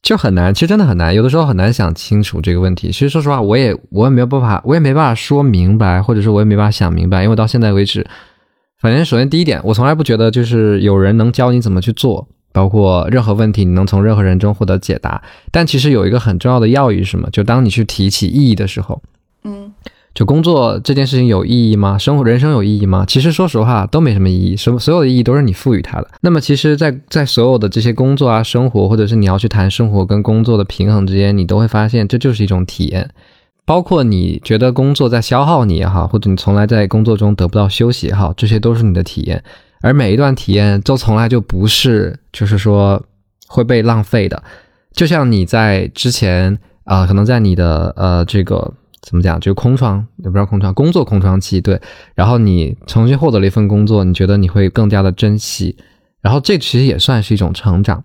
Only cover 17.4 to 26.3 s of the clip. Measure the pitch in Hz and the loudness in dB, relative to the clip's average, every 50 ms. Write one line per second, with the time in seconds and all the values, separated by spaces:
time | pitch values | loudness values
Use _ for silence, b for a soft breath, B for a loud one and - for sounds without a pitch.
17.4 | 101 107 117 127 131 110 92 - 113 104 - - 98 98 98 - - 92 - 135 | 0 0 2 2 2 0 0 0 -4 -4 -2 -2 -2 -2 -2 -2 -4 -2 0 2
18.4 | 147 127 110 90 104 95 - - 101 - 110 - _ - _ _ _ _ _ _ | 2 2 2 0 -2 -6 -6 -8 -8 -8 -10 -12 _ -20 _ _ _ _ _ _
19.4 | _ 208 202 202 202 202 202 _ B B B B B B B - 117 - 139 156 | _ -14 -14 -14 -16 -20 -20 _ B B B B B B B -4 -2 0 2 0
20.4 | 165 170 170 147 123 117 104 - - - 139 139 135 127 135 127 127 120 110 92 | 2 2 2 2 0 0 -2 -4 -4 -2 -2 0 0 0 0 0 2 2 2 0
21.4 | 92 87 120 123 117 110 107 104 101 98 98 98 - - 139 143 131 113 117 123 | 0 0 0 0 2 2 2 2 2 0 0 0 0 0 0 2 2 2 2 2
22.4 | 131 151 151 123 101 101 107 101 104 101 92 92 - - - 135 131 165 160 - | 2 2 0 0 0 0 0 0 0 0 0 0 0 0 0 0 0 0 0 0
23.4 | 185 170 - 117 110 117 123 107 98 98 - 156 165 139 110 98 95 95 92 92 | -2 -2 0 0 0 0 0 0 -2 -2 0 0 0 2 2 2 2 2 0 0
24.4 | 95 92 90 101 - - 120 120 - - 160 175 156 131 127 123 120 120 123 143 | 0 -2 -2 -2 -2 -2 -2 0 0 0 0 2 2 2 2 2 2 2 2 2
25.4 | 143 120 90 - - 135 120 92 - - - - - - B B - 180 | 2 0 -2 -2 -2 -2 -2 -2 -2 -6 -8 -10 -10 -10 B B 0 0